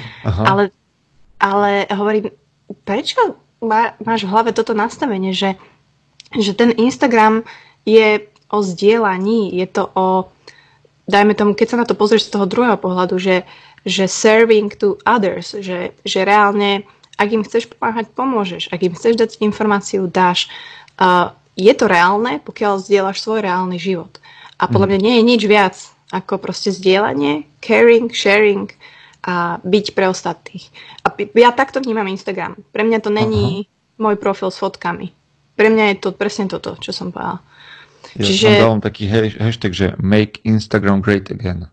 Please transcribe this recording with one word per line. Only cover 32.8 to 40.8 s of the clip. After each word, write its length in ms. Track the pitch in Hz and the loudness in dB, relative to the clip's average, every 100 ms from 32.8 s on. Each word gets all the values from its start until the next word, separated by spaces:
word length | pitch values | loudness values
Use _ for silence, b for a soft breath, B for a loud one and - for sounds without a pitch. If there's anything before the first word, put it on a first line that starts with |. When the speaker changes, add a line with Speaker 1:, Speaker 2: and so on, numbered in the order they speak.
Speaker 2:
mňa 180 | 220 226 | 0 0
to 100 | 214 | 0
není 560 | 208 220 214 123 185 208 | -2 0 0 -2 -4 -8
Speaker 1:
Aha. 40 | _ _ - | _ _ -4
Speaker 2:
môj 160 | 220 208 | -2 0
profil 320 | 208 196 190 | -2 -2 -6
s 100 | - | -6
fotkami. 520 | 196 202 175 175 185 - _ _ _ | -8 -6 -8 -8 -12 -16 _ _ _
Pre 140 | - 220 | 2 4
mňa 180 | 220 214 | 4 2
je 100 | 196 | 0
to 120 | 190 | -4
presne 340 | 185 208 - 196 | -4 -6 -4 -6
toto, 320 | 160 - 170 | -6 -10 -12
čo 140 | - | -12
som 180 | - 185 | -10 -10
povedala. 320 | 175 - 180 B B B B B B B | -8 -8 -8 B B B B B B B
Speaker 1:
Ja 100 | - | -4
Speaker 2:
Čiže 240 | 101 190 107 | -2 2 4
Speaker 1:
tam 140 | 208 | 6
dávam 200 | 113 107 | 4 2
taký 220 | 104 104 101 | -2 -4 0
he-, 300 | 113 107 104 | 0 0 0
hashtag, 360 | 110 117 104 | -4 -2 -4
že 160 | 87 92 - | 0 0 0
„Make 420 | 92 104 - - | 2 2 2 -2
Instagram 560 | 113 110 104 107 | -2 -2 0 0